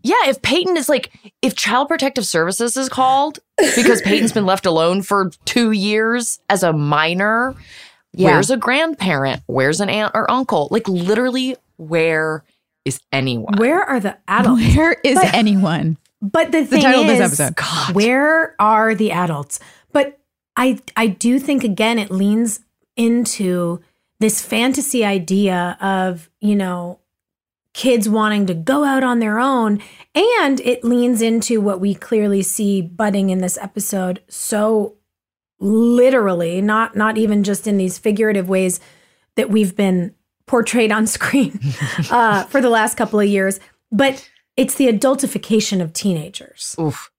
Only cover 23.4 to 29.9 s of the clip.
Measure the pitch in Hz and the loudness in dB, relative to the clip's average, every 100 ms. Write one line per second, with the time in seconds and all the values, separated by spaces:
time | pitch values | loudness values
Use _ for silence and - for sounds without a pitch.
23.4 | 190 180 175 175 _ _ _ _ 220 214 | -2 -2 -4 -6 _ _ _ _ -2 -2
24.4 | - 220 247 269 - 247 208 196 170 190 | -4 -2 0 -2 -2 -2 0 -2 0 0
25.4 | 202 180 175 - 196 190 185 175 - _ | 2 0 -4 -4 -2 -2 -2 -6 -14 _
26.4 | 208 202 185 180 175 185 _ _ _ _ | -2 0 -2 -6 -10 -14 _ _ _ _
27.4 | _ _ _ - 254 233 208 214 214 208 | _ _ _ -4 0 2 2 0 2 0
28.4 | 190 165 160 277 285 269 254 240 220 214 | 0 -2 -2 0 2 0 0 0 0 0
29.4 | 262 262 220 202 - | 0 0 0 -2 -4